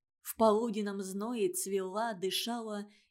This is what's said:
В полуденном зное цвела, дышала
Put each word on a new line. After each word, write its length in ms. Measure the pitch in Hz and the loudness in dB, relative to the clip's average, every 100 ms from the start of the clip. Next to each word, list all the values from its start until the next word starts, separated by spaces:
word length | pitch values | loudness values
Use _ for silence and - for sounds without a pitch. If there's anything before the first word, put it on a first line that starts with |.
| _ _ | _ _
В 140 | - - | -10 4
полуденном 640 | 226 208 240 208 202 196 | 6 6 2 -2 -2 -4
зное 500 | 190 196 220 247 185 | -4 -4 -4 0 0
цвела, 640 | - 190 196 185 202 233 | 0 -2 -2 -2 -2 -2
дышала 720 | 190 185 180 226 240 220 208 208 - _ | -2 -2 -2 -2 -4 -4 -6 -8 -14 _